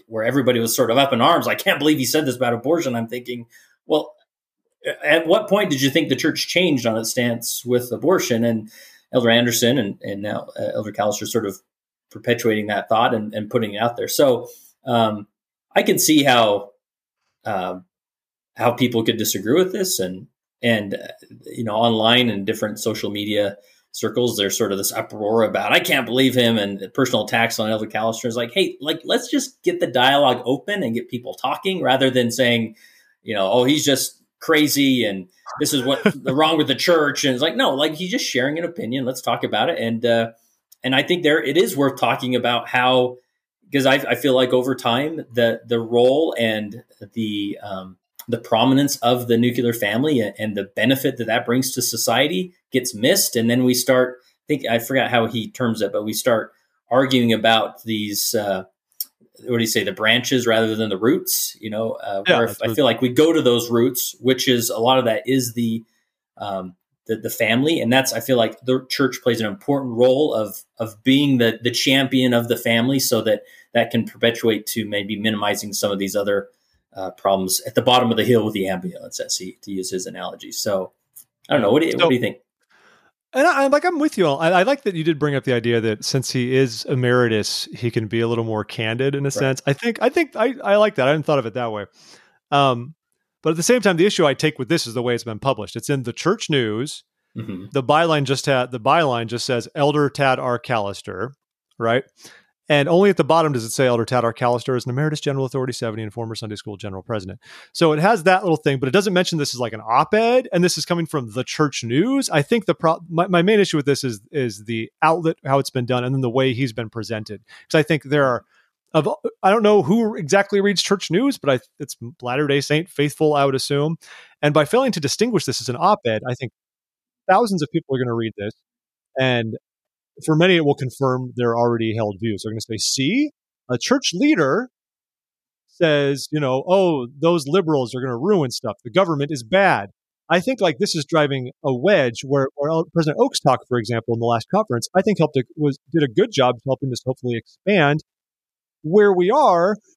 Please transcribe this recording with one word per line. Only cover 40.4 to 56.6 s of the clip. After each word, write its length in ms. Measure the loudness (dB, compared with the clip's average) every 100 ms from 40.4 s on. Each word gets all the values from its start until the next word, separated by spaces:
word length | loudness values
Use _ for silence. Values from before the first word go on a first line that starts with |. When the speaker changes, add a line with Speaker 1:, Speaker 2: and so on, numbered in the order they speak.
| _ _ _ _
Speaker 1:
and 100 | -2
I 80 | 0
think 200 | 0 0
there, 180 | 2 2
it 160 | 2 0
is 180 | 0 0
worth 200 | -2 0
talking 360 | 0 0 -2 -2
about 320 | 0 -2 -2
how, 500 | 0 2 4 2 -4 _ _ _ _ _
'cause 120 | 0 2
I, 80 | 2
I 200 | 0 0
feel 200 | 2 2
like 160 | 4
over 240 | 2 0 -2
time, 500 | 0 0 -2 -6 -6
the, 300 | 0 0 0 -2
the 140 | -4
role 560 | 0 4 4 4 0 0
and 460 | 0 -2 -6 -12 -20 _ -12
the, 440 | -6 -4 -4 -6 -8
um, 320 | -10 -12 -12 -20 _ -18 -8
the 100 | -8
prominence 580 | 0 2 4 4 2 0
of 300 | 0 0 2
the 100 | 2
nuclear 340 | 2 2 0
family 460 | 0 -2 0 0 0
and, 140 | -2 -4
and 180 | -6 -6
the 60 |
benefit 540 | -6 0 2 2 0 -4
that 80 | -2
that 200 | -2 0
brings 260 | -2 -2
to 100 | -4
society 720 | -4 -2 0 0 0 -2 -6 _ _
gets 220 | -4 -4 0
missed. 400 | 2 2 0 0
And 140 | 2
then 140 | 2
we 100 | 2 2
start, 420 | 2 2 2 -4
I 220 | _ _ -6
think, 200 | -4 0
I 120 | -2
forgot 320 | 0 -2 2
how 160 | 0 0
he 220 | -2 -6
terms 300 | -4 -2 -2
it, 100 | -2
but 120 | -2
we 100 | -4
start 380 | -2 0 0 -2 _